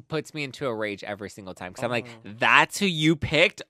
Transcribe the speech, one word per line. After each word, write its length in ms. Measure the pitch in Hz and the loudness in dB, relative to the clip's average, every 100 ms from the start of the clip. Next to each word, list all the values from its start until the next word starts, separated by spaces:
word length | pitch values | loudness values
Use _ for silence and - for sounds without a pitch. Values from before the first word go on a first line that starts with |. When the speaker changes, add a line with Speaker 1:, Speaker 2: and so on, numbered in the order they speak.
| - | -8
Speaker 1:
puts 260 | 156 147 | -8 -8
me 100 | 156 | -10
into 220 | 139 - 139 | -12 -8 -6
a 80 | |
rage 280 | 110 107 101 | -4 -6 -8
every 260 | - 101 98 | -10 -10 -12
single 240 | - 95 | -14 -16
time, 180 | 90 90 | -14 -14
'cause 80 | 95 | -8
I'm 80 | 120 | -4
like, 180 | 120 120 | -4 -6
Speaker 2:
Oh. 160 | - | -14
Speaker 1:
"That's 540 | - 110 123 131 160 - | -18 0 6 8 6 0
who 80 | 202 | -2
you 300 | 160 156 160 | 2 2 2
picked 460 | - 151 196 - - | 0 2 2 0 2